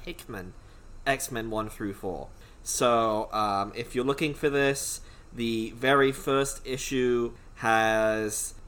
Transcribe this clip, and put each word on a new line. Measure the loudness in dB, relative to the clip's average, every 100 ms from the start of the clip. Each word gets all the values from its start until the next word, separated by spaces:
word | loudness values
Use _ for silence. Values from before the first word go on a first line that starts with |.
| -12
Hickman | -12 -12 -12 -12 -14 -20 -20 -18 -6 -2
X-Men | -2 -2 -4 -2
one | -2 -4
through | -4 -6 -4
four. | -6 -6 -8 -14 -20 -14
So, | -6 2 4 6 4 2 0
um, | 0 2 2 -2 -4
if | -4 -2
you're | 0
looking | 0 -2 0
for | 0
this, | 4 4 2 -2 -8 -12 -18 -14
the | -4 -2 0 -2
very | 0 4 6 6
first | 2 0 2 0 -4 -8
issue | -6 -2 2 4 2 0 -4 -16 -4
has | 2 4 4 4 4 2 -2 -4 -6 -10